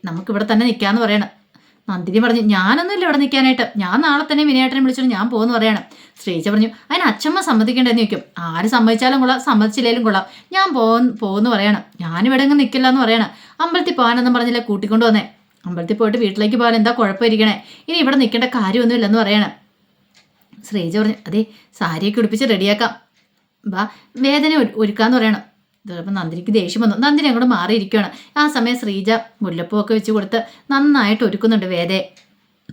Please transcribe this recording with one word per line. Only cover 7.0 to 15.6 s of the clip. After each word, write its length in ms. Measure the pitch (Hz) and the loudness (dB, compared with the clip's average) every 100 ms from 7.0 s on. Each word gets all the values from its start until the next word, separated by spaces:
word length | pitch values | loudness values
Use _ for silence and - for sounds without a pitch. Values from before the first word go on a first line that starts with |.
അച്ഛമ്മ 380 | 320 - 302 370 | 0 -2 -2 -2
സമ്മതിക്കണ്ടെന്ന്" 600 | 339 226 226 247 247 233 | 0 0 2 2 2 2
ചോദിക്കും. 200 | 214 208 - - | 0 -4 -10 -12
"ആര് 280 | 170 165 214 | -8 -4 0
സമ്മതിച്ചാലും 520 | 247 226 226 254 269 | 2 4 2 2 2
കൊള്ളാം, 200 | 254 254 | 2 0
സമ്മതിച്ചില്ലേലും 640 | 277 220 214 254 233 240 | 0 2 2 0 0 0
കൊള്ളാം, 220 | 220 190 - - - | 0 0 -4 -12 -6
ഞാൻ 160 | 381 392 | -2 0
പോ-, 380 | 262 220 233 247 208 | 2 2 2 2 -2
പോകുമെന്ന്" 340 | 202 202 233 | -4 0 0
പറയണം. 340 | 208 202 202 - - | 2 0 0 -4 -12
"ഞാനിവിടെ 420 | 165 170 247 262 | -8 -2 0 2
അങ്ങ് 160 | 277 285 | 2 2
നിൽക്കില്ല" 280 | 269 262 262 | 2 0 2
എന്ന് 140 | 262 | 2
പറയണം. 300 | 226 226 190 - - - | 2 0 -2 -8 -14 -6
"അമ്പലത്തിൽ 360 | 339 349 349 262 | -2 -2 -2 0
പോകാനൊന്നും 380 | 233 247 247 | 0 2 0
പറഞ്ഞില്ല 260 | 247 240 233 | 0 0 -2
കൂട്ടിക്കൊണ്ട് 460 | 226 196 202 220 233 | -4 -4 0 2 4
വന്നേ, 180 | 214 - - _ _ | 2 -2 -12 _ _